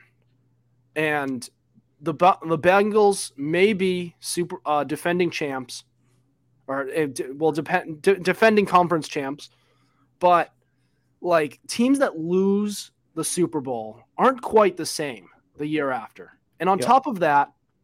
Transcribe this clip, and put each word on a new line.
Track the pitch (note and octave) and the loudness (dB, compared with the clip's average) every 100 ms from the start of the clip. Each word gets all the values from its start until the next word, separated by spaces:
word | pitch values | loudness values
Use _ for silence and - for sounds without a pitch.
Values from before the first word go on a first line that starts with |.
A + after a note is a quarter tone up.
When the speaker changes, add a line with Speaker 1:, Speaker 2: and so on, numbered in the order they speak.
| _ _ _ _ _ _ _ _ _ D3+ | _ _ _ _ _ _ _ _ _ -4
Speaker 1:
And | D#3 D3 C3+ B2+ - _ _ _ _ _ | -2 0 -2 -6 -10 _ _ _ _ _
the | D3+ | -8
Bu-, | C#3+ F3+ F#3+ E3 | 2 4 4 -2
the | D#3+ | 0
Bengals | F3 G3 G#3 G#3+ G3+ F#3+ - - | 4 4 4 4 2 2 -6 -8
may | C#3+ E3+ G3+ | -4 2 2
be | F#3+ F#3+ F3+ F3 - | 2 -2 -2 -6 -12
super, | - - F3 F#3 - | -8 -6 -6 -6 -2
uh, | D3 | -2
defending | C#3 D3+ F3 F3+ F3 | -2 -4 -2 0 0
champs, | - D3 C3+ B2 - - _ _ _ _ _ _ _ - | -2 -6 -6 -10 -16 -18 _ _ _ _ _ _ _ -8
or, | C3+ C3+ | -6 -4
uh, | D#3 D3+ | -2 -2
d-, | B2+ B2+ C#3+ | -4 -10 -2
well, | D#3 | -2
depe-, | D3+ C#3+ F3+ E3+ D3+ | -2 -2 -4 -4 -2
d-, | F#3+ F#3+ | 0 2
defending | F3 F3 A3 G#3+ G3 | 0 2 4 4 4
conference | F3+ E3+ E3 - | 2 4 0 -2
champs, | D3+ C3+ D3+ - _ _ _ _ _ _ _ | -6 -6 -10 -16 _ _ _ _ _ _ _
but, | F3+ E3+ - _ _ _ _ _ _ _ | 4 4 2 _ _ _ _ _ _ _
like, | F3+ E3 D#3 - - | 0 2 0 -6 -10
teams | - B3 C4+ | -2 2 2
that | B3+ E3 | 0 -2
lose | E3 F#3 G3 G3+ G#3 G3+ - _ _ D#3+ | -2 0 2 2 -2 -8 -14 _ _ -10
the | |
Super | D3+ - E3 D#3 | -6 -2 -2 -2
Bowl | C3+ A#2 A2 A2 _ - | -6 -8 -10 -16 _ 0
aren't | A3 B3+ | 2 2
quite | - G#3+ G3+ E3+ | 0 2 2 0
the | D#3 | -8
same | - D3 A2 F2 _ _ C#3 | -6 -8 -10 -18 _ _ -12
the | D3+ | -6
year | D3+ C#3 | -4 -2
after. | B2+ G#2+ - - _ _ _ | -4 -8 -20 -20 _ _ _
And | F3 | -2
on | F#3+ | 0
Speaker 2:
Yep. | - | 4
Speaker 1:
top | C4 D4 | 2 2
of | G3 | -2
that, | D#3+ C#3+ C#3 _ _ _ | 2 2 2 _ _ _